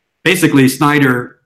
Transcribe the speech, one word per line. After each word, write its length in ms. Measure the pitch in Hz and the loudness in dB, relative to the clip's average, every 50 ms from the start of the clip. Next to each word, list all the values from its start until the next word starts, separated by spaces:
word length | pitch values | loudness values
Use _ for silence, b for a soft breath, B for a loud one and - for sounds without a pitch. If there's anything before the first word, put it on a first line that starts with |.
| _ _ _ _ - | _ _ _ _ -2
Basically, 440 | 165 185 185 175 147 - 143 131 127 | -2 -2 0 0 0 2 2 2 2
Snyder 720 | 131 - 156 143 147 147 139 131 127 123 120 - _ _ _ | 0 0 -2 0 0 0 0 0 -2 -4 -6 -12 _ _ _